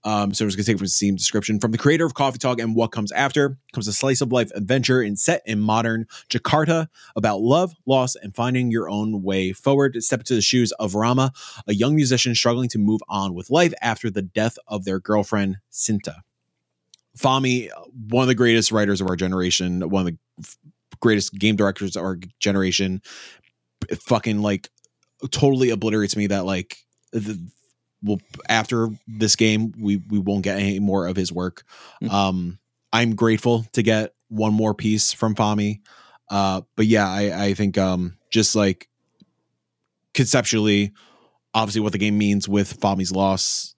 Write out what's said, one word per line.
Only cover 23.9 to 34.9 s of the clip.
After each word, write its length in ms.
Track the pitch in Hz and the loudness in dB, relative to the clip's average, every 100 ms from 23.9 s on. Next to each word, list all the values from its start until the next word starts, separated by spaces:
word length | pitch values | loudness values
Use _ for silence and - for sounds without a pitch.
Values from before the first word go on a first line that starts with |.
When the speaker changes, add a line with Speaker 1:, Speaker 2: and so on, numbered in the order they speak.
| 107 | -8
Speaker 1:
fucking, 420 | - 113 117 104 | -2 0 0 -2
like, 280 | 104 95 - _ _ _ _ _ 131 | 0 -2 -6 _ _ _ _ _ -8
totally 380 | - 139 131 127 | 2 2 4 2
obliterates 440 | 110 110 107 101 107 | 2 0 0 0 0
me 120 | 101 | 0
that, 180 | 98 92 | 0 -2
like, 320 | 95 95 - _ _ _ | -4 -4 -14 _ _ _
the, 260 | 117 104 165 175 _ _ _ _ _ | -6 -6 -8 -12 _ _ _ _ _
well, 160 | 202 104 _ - - | -4 -4 _ -14 0
after 420 | 113 110 117 113 107 - | 0 2 0 0 -4 -12
this 280 | 107 107 - | -2 0 4
game, 380 | 110 107 113 113 | 4 2 -2 -2
we, 180 | 104 101 87 | -2 -2 0
we 100 | 104 | -2
won't 240 | 95 101 | 0 0
get 160 | 95 98 | 0 0
any 200 | 101 98 | -2 0
more 280 | 101 98 87 | 0 0 0
of 80 | 95 | -2
his 160 | 90 | -4
work. 320 | 87 90 - _ - - - | -4 -6 -8 _ -20 -20 -8
Speaker 2:
Mm. 80 | 110 | 0
Speaker 1:
Um, 480 | 101 98 92 87 95 _ _ _ | 2 2 0 -4 -10 _ _ _
I'm 220 | 113 120 104 | 0 0 2
grateful 500 | 113 110 123 117 110 | 2 2 2 0 0
to 80 | - | 0
get 320 | 110 110 107 _ _ | 2 2 -2 _ _
one 240 | 107 107 | -2 0
more 220 | 107 110 104 | 2 0 0
piece 360 | 107 | -2